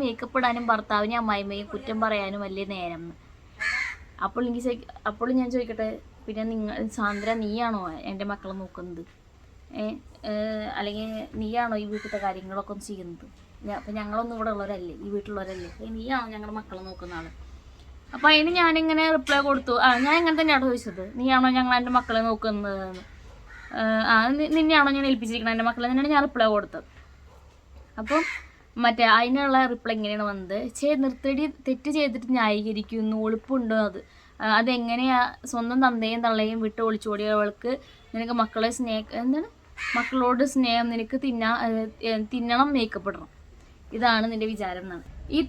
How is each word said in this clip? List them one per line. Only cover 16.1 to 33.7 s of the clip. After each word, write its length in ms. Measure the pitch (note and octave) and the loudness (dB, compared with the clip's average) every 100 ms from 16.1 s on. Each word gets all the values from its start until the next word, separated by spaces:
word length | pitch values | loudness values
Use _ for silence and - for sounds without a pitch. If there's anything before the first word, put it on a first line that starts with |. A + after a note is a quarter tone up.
| C4 A3+ G#3+ | -4 -4 -10
ഞങ്ങളുടെ 220 | G#3 G#3+ | -10 -10
മക്കളെ 240 | G#3 F#3 F#3+ | -10 -14 -12
നോക്കുന്ന 320 | F3+ F3+ E3+ | -14 -12 -10
ആള്? 100 | E3 - - - - - - - - B3+ | -12 -16 -18 -20 -20 -20 -20 -20 -14 2
അപ്പൊ 120 | D4 | 6
അതിന് 200 | D4+ D#4+ F4+ | 6 4 4
ഞാനിങ്ങനെ 460 | E4+ D#4+ D#4+ D#4 D#4+ D#4 | 4 4 2 4 4 2
റിപ്ലൈ 220 | - C#4 C#4+ | 4 2 4
കൊടുത്തു. 280 | C4+ C4 A#3+ B3+ | 0 2 4 6
ആ, 20 | B3 | 6
ഞാൻ 120 | C#4 E4 | 4 4
ഇങ്ങനെ 160 | E4 D#4 | 4 4
തന്നെയാണ് 220 | D#4 C#4 C4 | 4 4 4
ചോദിച്ചത്, 340 | A#3+ A3+ F#3 F#3+ A#3+ | 0 -4 -10 -10 -2
"നീയാണോ 280 | B3+ C4 B3+ B3+ | 4 6 6 4
ഞങ്ങൾ 180 | B3+ B3 | 4 2
എൻ്റെ 140 | B3 B3+ | 4 0
മക്കളെ 240 | A#3+ A3+ A3+ | 2 0 2
നോക്കുന്നത്?" 720 | A3 A3 G#3 G3+ G3 F#3+ F#3 - - - - - - - - | 0 -2 -2 -4 -6 -8 -10 -16 -20 -20 -20 -20 -20 -10 -2
ഏ, 20 | A3 A3 A3 | 0 2 4
ആ, 40 | A3 A#3 C#4+ | 4 4 2
നി-, 120 | D4+ D#4+ | 2 4
"നിന്നെയാണോ 340 | D#4 D#4 C#4 C#4 | 6 6 6 4
ഞാൻ 80 | C#4 | 2
ഏൽപ്പിച്ചിരിക്കുന്നത് 460 | A#3 A3+ A#3 A3+ A3+ | 0 0 -2 0 0
എൻ്റെ 100 | A3+ | 0
മക്കളെ?" 160 | A#3+ A#3+ | 0 0
തന്നെയാണ് 220 | C4 D4 | 2 4
ഞാൻ 100 | D4 C#4+ | 4 2
റിപ്ലൈ 200 | B3 A3 G#3 | 4 4 4
കൊടുത്തത്. 280 | - E3 - - - - - - - - - - - - | 0 -12 -14 -20 -20 -20 -20 -20 -20 -20 -20 -20 -14 -10
അപ്പം 200 | A3 D4+ E4+ - - - - A#3 | 0 0 0 -8 -14 -20 -14 2
മറ്റേ 200 | A#3+ A3+ A3+ A3 | 2 6 6 8
അതിനുള്ള 420 | A#3+ C4+ C#4 C4 B3+ | 6 2 4 4 4
റിപ്ലൈ 200 | A#3+ A3+ A3 | 0 -4 -2
ഇങ്ങനെയാണ് 280 | G#3 G#3 G#3 | -2 -2 -2
വന്നത്, 280 | G3 F#3 G3+ B3 - | -4 -6 -6 -6 0
"ഛേ, 120 | C#4+ D4 | 2 4
നിർത്തടി, 420 | C4+ B3+ C4+ C4+ D4+ - - | 2 0 -2 0 -2 -2 -4
തെറ്റ് 240 | B3+ D4 D4+ | -2 0 2
ചെയ്തിട്ട് 320 | C#4+ A3 A3+ B3+ | 2 -2 0 2
ന്യായീകരിക്കുന്നു, 800 | G#3+ G#3 G#3+ G#3+ G#3 A3+ A3 A3 A3 | 4 2 0 -4 -4 -4 -2 0 0
ഒളിപ്പുണ്ടോ 520 | A3 - C4 A3+ | -2 0 0 2